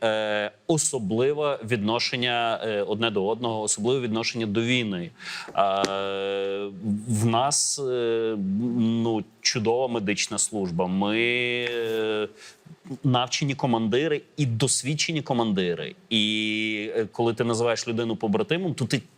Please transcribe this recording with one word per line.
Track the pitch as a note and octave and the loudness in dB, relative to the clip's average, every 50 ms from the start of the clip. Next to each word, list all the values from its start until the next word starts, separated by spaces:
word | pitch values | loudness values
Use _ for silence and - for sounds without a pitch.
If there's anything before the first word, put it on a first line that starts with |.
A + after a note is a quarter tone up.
| A2+ | 0
е, | A2+ G#2+ G#2+ G#2+ G#2+ G#2 G#2 G#2 G#2 - _ _ - | 2 2 2 0 0 0 0 -2 -2 -6 _ _ 0
особливе | E3 D3+ - - - B2+ A2 F#2 A2 A2+ B2+ C#3 D3 D3 D3+ C#3+ C#3 - A#2 | 0 2 2 0 -2 -2 -2 0 2 2 4 2 2 2 0 0 -2 -2 -2
відношення, | G#2+ A#2+ G#2+ G2+ G#2+ A#2 B2 - - C#3 B2 B2 B2 A#2+ A#2+ A#2 A2+ A2 - - | 0 0 0 2 2 2 0 0 -2 -2 0 0 0 2 2 2 0 0 0 -2
е, | A2+ G#2+ G2+ | -2 0 0
одне | G2+ F2+ G#2+ G#2 A#2 A#2 | 0 0 0 0 0 0
до | G#2 G2+ F#2 G2+ | 2 2 0 0
одного, | A2+ A2+ B2 A#2 A2 A2 | 0 0 -2 -2 -2 -2
особливе | G#2+ G#2 - G#2+ G#2 A#2+ C3 C3+ | -2 -2 -2 0 0 0 0 0
відношення | A#2+ A2+ G#2+ A2+ A#2 - - A#2 A2+ | 0 -2 -2 -2 -2 -2 -2 -2 -2
до | G#2+ G2+ A#2 | 0 0 0
війни. | A#2 A#2+ B2+ B2 A#2 G#2+ F#2+ F2 E2+ E2+ - - - - - - - - - | 2 2 2 2 0 0 -2 -4 -6 -8 -10 -14 -12 -12 -10 -10 -12 -4 0
Е, | - G2+ G2 F#2+ G2 G2 G2 G2 G2 G2 G2 G2 G2 G2 G2 G2 G2 G2 G2 G2 G2+ G2+ G2+ G2+ F2+ G#2 A2 G2+ G#2 G#2+ A#2+ | 0 2 2 2 2 0 0 0 -2 -2 -2 -2 -2 -2 -2 -2 -2 -2 -2 -2 -4 -4 -6 -8 -6 -4 -2 -2 -2 -2 -2
в | A2+ G#2 A2 | 0 2 2
нас, | A#2 A2+ A#2 C3 C#3+ - - - - - D3 | 4 4 4 2 2 2 0 0 -2 -2 -2
е, | C#3 B2+ B2+ B2 A#2 A#2 A2+ A2+ A2+ A2+ A2 G#2 F#2+ F#2+ G2 G#2 A#2+ B2 A#2+ B2 | -2 -2 0 0 0 2 2 0 0 0 -2 -2 -2 -2 0 0 0 0 2 2
ну, | A2+ A2+ A2+ A#2 A2+ A#2 A2+ G#2+ F#2+ - - _ | 2 2 2 2 2 2 0 0 -2 -6 -10 _
чудова | - - - B2+ G#2+ A2+ A#2 B2 C3+ B2 | -2 0 0 2 2 2 2 2 0 0
медична | A#2 A2+ G2+ G2+ G2+ - - - G#2+ G2+ | -2 0 0 0 0 0 -2 -2 -2 -2
служба. | - - A2+ G#2 F#2+ F2+ E2 F2 F#2 F2+ | -2 -2 -2 -2 -2 -2 0 0 0 0
Ми, | F#2 G2 G2+ G2+ G#2+ A2+ A#2 A#2+ A#2+ B2 B2 B2 A#2+ B2 A#2+ A#2+ | 2 2 2 2 2 2 2 2 2 0 0 0 0 -2 -2 -2
е, | A#2+ A#2 A#2 A2+ A2+ A2 A2 A2 G#2+ G#2+ G#2+ G2+ - - - - - - _ - - - - - C3 - - | -2 -2 -2 -2 -2 0 0 0 0 0 -2 -4 -6 -12 -20 -20 -20 -20 _ -20 -20 -20 -14 -12 -8 -2 2
навчені | C3+ B2 A#2+ B2 B2+ - - D3+ C#3 C#3 | 2 4 4 2 0 0 -2 -2 -2 0
командири | C#3 - C3 A#2 A2+ A2+ G#2+ A2 C3 D3+ E3 D3+ C#3 - - _ - | 0 2 2 2 2 2 2 2 2 2 2 0 -2 -4 -6 _ -2
і | C#3+ | 0
досвідчені | B2 A#2 A2+ C#3 B2+ - - - D#3+ D#3 D3+ - - E3 D3+ | 0 2 2 2 2 2 0 0 -2 -2 -2 -2 -2 -2 -2
командири. | - - C3+ A#2+ A2+ A2 G2 G2 F#2 F2 E2+ E2 D2+ B1+ - - - - | -2 0 0 2 2 2 2 2 2 0 -2 -2 -6 -8 -10 -14 -6 -2
І, | A#2 A2 G#2 G#2+ G#2+ G#2+ A2 G#2+ G#2+ A2 A2 A2 G#2+ G#2 G#2+ A2 A#2 | 0 2 2 2 2 0 0 0 0 0 -2 -2 -2 -4 -4 -2 -2
е, | A#2 A2 G2+ | -2 -2 -2
коли | - - A#2 A#2 A2+ | -2 0 0 0 2
ти | A2+ A#2+ | 2 0
називаєш | A#2 A#2 A2 A#2 A#2+ A2+ - - A#2+ | 2 2 2 2 2 0 0 -2 -2
людину | A#2 A2+ A#2 A2+ A2+ | -2 -2 -2 -2 -2
побратимом, | - - G#2+ G2 - G#2+ - D#3+ F3 F#3+ E3+ C3 | -2 0 0 0 0 0 0 0 0 0 -2 -2
то | - B2 | -2 -2
ти | A2 - A#2+ - - _ | 0 0 -2 -2 -6 _